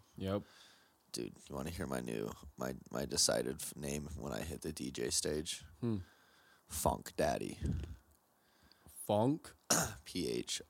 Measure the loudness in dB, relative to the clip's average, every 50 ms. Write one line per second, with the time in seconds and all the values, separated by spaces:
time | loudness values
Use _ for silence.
0 | -18 _ -8 -4 0 0 0 0 -2 -4 -16 -20 -20 -20 -20 -20 -20 _ _ _
1 | _ _ -6 -6 -6 -6 -8 -12 -12 -8 -4 -4 -4 -4 -2 -4 -2 -2 -2 -2
2 | -2 -2 -2 -2 -2 -4 -4 -8 -12 -12 -6 -4 -4 -4 -4 -6 -8 -6 -4 -2
3 | -2 0 2 4 4 6 6 4 2 0 -2 -4 -6 -8 -6 -4 -4 -2 -2 -2
4 | -4 -4 -6 -4 -4 -2 -2 -2 -4 -4 -6 -6 -4 -6 -4 -4 -4 -4 -2 -2
5 | 0 0 2 2 2 2 0 0 -2 -4 -6 -8 -10 -14 -8 -4 -2 0 0 0
6 | -4 -8 -16 -20 -20 -20 -20 -20 -20 -20 -20 -20 _ -8 -2 2 2 2 2 2
7 | -4 -6 0 2 2 4 2 2 0 -4 -4 -2 0 0 0 0 -2 -6 -8 -12
8 | _ _ -20 _ _ _ _ _ _ _ _ _ -20 -20 -20 _ -20 -20 -16 -4
9 | 2 4 6 6 8 6 4 2 -2 -10 -18 -4 _ 4 4 4 4 2 -2 -8
10 | -10 -4 -2 0 0 2 0 0 0 0 -2 -4 -2